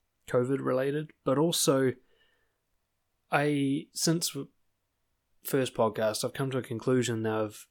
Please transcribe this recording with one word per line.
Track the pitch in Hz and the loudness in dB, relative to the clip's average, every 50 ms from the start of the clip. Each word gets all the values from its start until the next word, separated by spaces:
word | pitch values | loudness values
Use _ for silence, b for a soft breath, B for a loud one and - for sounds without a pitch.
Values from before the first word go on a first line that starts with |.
| _ _ _ _ _ - | _ _ _ _ _ -2
covid | - 127 123 127 139 135 135 | 0 0 2 2 0 -2 0
related, | 135 127 127 131 143 143 151 156 - - _ _ | 0 0 0 0 0 -2 -4 -6 -8 -12 _ _
but | 139 131 | 0 2
also | 139 160 175 165 - - 160 139 135 135 127 123 - _ _ _ _ _ _ _ _ _ _ _ _ _ _ _ _ _ _ _ _ _ _ _ _ _ _ | 4 4 2 2 2 2 2 4 4 2 2 0 -2 _ _ _ _ _ _ _ _ _ _ _ _ _ _ _ _ _ _ _ _ _ _ _ _ _ _
I, | 175 147 143 151 147 143 139 135 139 160 - - | 0 0 2 2 0 0 0 0 -2 -4 -6 -8
since | - - - 165 160 175 - - | -6 -2 0 0 0 0 -2 -4
w-, | - 139 - - _ _ _ _ _ _ _ _ _ _ _ _ _ _ _ _ _ _ | -6 -8 -10 -12 _ _ _ _ _ _ _ _ _ _ _ _ _ _ _ _ _ _
first | - - - 135 127 120 - | -6 -2 0 0 0 0 0
podcast, | - 113 110 104 113 110 107 104 - - | 0 0 0 2 0 0 0 0 -2 -4
I've | 123 | -6
come | - - 139 135 | -4 -4 -4 -4
to | 131 127 | -4 -4
a | |
conclusion | 110 - 120 110 - 131 127 127 117 120 117 110 110 | -4 -6 -8 -4 0 2 2 2 2 0 -2 -2 -2
of | 110 110 110 107 104 107 - - - | -2 0 0 -2 -4 -6 -10 -18 -20